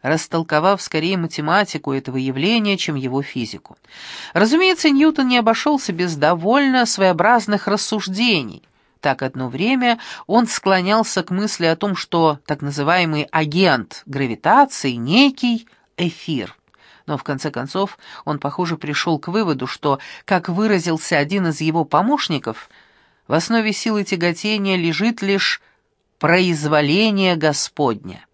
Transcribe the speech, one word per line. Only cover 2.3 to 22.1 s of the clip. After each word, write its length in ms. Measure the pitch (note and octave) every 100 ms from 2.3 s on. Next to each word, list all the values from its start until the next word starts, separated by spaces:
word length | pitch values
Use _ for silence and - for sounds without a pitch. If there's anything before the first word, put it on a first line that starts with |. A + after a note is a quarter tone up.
| C3 F3 A#3 G#3 F#3+
чем 180 | - C#3+
его 260 | C3 C3+
физику. 540 | C#3 C3 A2+ - _ - _ - - - -
Разумеется, 580 | E3+ A3 D#4 F#4 F4+ D#4+
Ньютон 380 | C#4 D#4 D4+ C4
не 120 | B3
обошёлся 520 | A3+ A3 D4 C#4+ -
без 240 | E3+ F3+ D3+
довольно 720 | D3 F3 F3+ C4 C#4 B3+ A#3
своеобразных 840 | - F#3+ E3+ G3 A#3+ G#3+ G#3 -
рассуждений. 960 | G3+ - G#3+ F#3+ F#3+ A#3+ F#3 A2+ F2+ _ _ _ _
Так, 220 | D3 C3
одно 260 | D3+ C3 B2+
время 500 | C3 G#3 C4 B3 A#3 - - -
он 220 | G#3+ A#3
склонялся 760 | - F#3+ F#3+ F3+ A3 A3+ -
к 80 | F3
мысли 340 | F#3 G#3 - E3
о 100 | E3
том, 220 | G3+ F3+
что 420 | - E3+ D#3+ D3 -
так 160 | D3
называемый 640 | C#3+ C#3+ C#3+ F3+ E3+ D3+
агент 800 | D3 D#3+ D#3 D#3+ F#3+ D3 G2 - -
гравитации — 840 | C#3 C3 A2 - A#3+ C4+ - C#3
некий 760 | A#2+ A#2+ G#3 C#4 C4+ A#3+ A#3 - _ _ -
эфир. 580 | E3+ - - C#3 F2 - _ _ _ _ -
Но, 120 | D3
в 60 |
конце 280 | - C3+ D3+
концов, 460 | B2+ C3+ F#3 G3 - - - -
он, 120 | D3
похоже, 380 | C#3+ - E3+ D#3+
пришёл 420 | D3+ D3 - D3+
к 120 | -
выводу, 360 | E3+ G3 C3+ B2+
что, 340 | - D3 C3+ - - -
как 240 | F3 F3
выразился 680 | F3 G#3+ G3 E3+ D#3+ - D#3
один 300 | D3 G3 F3
из 140 | D3
его 240 | D#3+ E3 D#3
помощников, 840 | D3 G#3